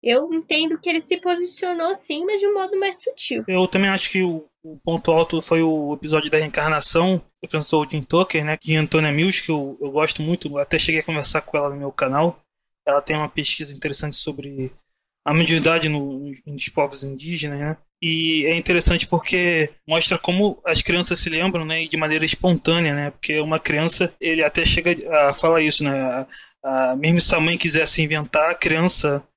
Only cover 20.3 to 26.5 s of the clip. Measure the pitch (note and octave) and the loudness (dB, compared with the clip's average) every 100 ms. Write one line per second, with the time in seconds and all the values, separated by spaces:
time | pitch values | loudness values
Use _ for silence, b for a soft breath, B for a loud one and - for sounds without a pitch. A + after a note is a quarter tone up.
20.3 | F3+ G#3 - - D#3+ - F3 F3 E3+ - | 2 0 0 -2 -2 0 -2 -2 -4 -4
21.3 | D#3+ F#3 F3+ D#3 D#3+ D#3+ D#3+ D#3 D#3 D#3+ | 0 0 0 -2 -4 -2 -2 0 0 0
22.3 | - F#3 E3 - E3 E3 C#3+ C#3+ - - | 0 2 2 2 2 2 0 -4 -8 -4
23.3 | D3+ D3+ D#3+ - D3+ E3 - F3 - E3+ | -2 0 -2 0 0 0 0 -2 -2 -2
24.3 | D#3+ D3+ - E3 - E3+ E3 C#3+ D#3+ C#3 | 2 2 2 2 2 2 0 2 4 4
25.3 | C#3 E3 E3 D#3 D3 D3 C#3 C3 B2 C3 | 4 4 4 4 2 0 0 -2 -2 -6
26.3 | B B | B B